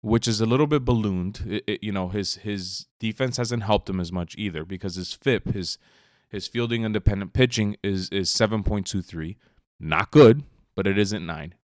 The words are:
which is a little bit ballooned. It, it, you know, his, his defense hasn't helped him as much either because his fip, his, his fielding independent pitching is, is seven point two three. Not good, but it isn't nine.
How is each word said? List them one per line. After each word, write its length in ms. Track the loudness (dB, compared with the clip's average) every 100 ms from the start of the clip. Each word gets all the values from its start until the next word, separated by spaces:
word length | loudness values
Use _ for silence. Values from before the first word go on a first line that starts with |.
which 260 | 2 0 2
is 140 | 0
a 60 | 2
little 200 | 2 4
bit 180 | 2
ballooned. 600 | 2 2 2 -2 -4 -6 -6
It, 160 | -6 -4
it, 180 | -6
you 80 | -4
know, 160 | -4 -4
his, 280 | -4 -4 -6
his 500 | -6 -6 -6 -12 -14 _
defense 380 | -6 -2 -4 -2
hasn't 260 | -4 -4
helped 260 | 2 0 0
him 120 | -4
as 100 | -4
much 240 | -6 -8 -6
either 280 | -8 -6
because 320 | -10 -10 -8 -8
his 160 | -10
fip, 340 | -4 0 0 -2
his, 300 | -6 -6 -8 _ _ _ _ _
his 180 | -12 -8
fielding 380 | -4 -2 -2
independent 480 | -2 2 2 2 -6
pitching 440 | 2 2 4 -2 -2
is, 260 | -2 -2 -2
is 200 | -2 -2
seven 320 | 0 0 0
point 240 | -2 -2 -4
two 140 | -6
three. 380 | -6 -8 -8 -10 _ _ _ _
Not 300 | -4 -2 4
good, 320 | 10 10 8 0 _ _
but 120 | -4 -2
it 120 | 2
isn't 260 | 0 -2
nine. 300 | -8 -10 -12 -16